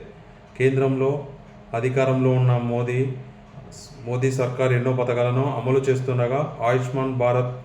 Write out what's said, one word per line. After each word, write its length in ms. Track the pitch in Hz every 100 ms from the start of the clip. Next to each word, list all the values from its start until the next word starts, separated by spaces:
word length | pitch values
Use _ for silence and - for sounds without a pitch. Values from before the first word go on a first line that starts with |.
| - - - - - -
కేంద్రంలో 540 | 131 131 135 131 135 147 - - - - -
అధికారంలో 560 | 117 127 131 131 131 127
ఉన్న 280 | 127 127 120
మోదీ, 420 | 120 120 123 127 131 127 - - - - - - - - 117
మోదీ 260 | 123 131
సర్కార్ 420 | 127 123 - 127
ఎన్నో 200 | 123 127
పథకాలను 520 | 127 123 120 123 127 139 120
అమలు 220 | 120 135
చేస్తుండగా, 800 | 135 127 - 123 120 139 156 - 117
ఆయుష్మాన్ 480 | 127 127 135 131 123
భారత్ 380 | 123 123 123 -